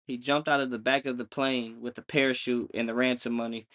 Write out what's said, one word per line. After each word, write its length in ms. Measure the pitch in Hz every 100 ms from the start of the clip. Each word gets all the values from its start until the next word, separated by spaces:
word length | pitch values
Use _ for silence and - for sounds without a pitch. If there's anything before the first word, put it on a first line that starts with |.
He 120 | - 123
jumped 320 | 127 143 151
out 120 | 143
of 100 | 135
the 80 | 120
back 280 | 120 135 135
of 120 | 123
the 60 |
plane 560 | 117 - 135 127 113 113
with 140 | 120
the 80 | 120
parachute 680 | - 151 135 123 - 123 -
and 140 | - 117
the 60 |
ransom 380 | 117 127 123 120
money. 360 | 117 117 113 110